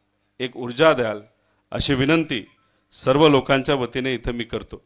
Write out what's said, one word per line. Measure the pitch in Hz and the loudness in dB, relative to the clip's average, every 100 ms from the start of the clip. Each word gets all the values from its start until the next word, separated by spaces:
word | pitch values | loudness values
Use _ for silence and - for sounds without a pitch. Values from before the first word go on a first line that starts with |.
| _ _ _ - | _ _ _ -10
एक | 123 127 | -10 -8
ऊर्जा | 123 120 160 | -8 2 4
द्याल, | 135 113 104 107 _ _ _ - | 4 0 -6 -12 _ _ _ -10
अशी | 113 131 | -4 0
विनंती | 131 135 165 156 123 85 _ _ _ _ | 0 2 2 0 -6 -10 _ _ _ _
सर्व | - 131 139 156 | -6 0 4 6
लोकांच्या | 139 123 135 127 143 | 4 2 0 0 -2
वतीने | 120 135 131 | -2 -6 -6
इथं | 120 123 | -6 -6
मी | 120 | -8
करतो. | 117 110 101 104 | -8 -10 -12 -20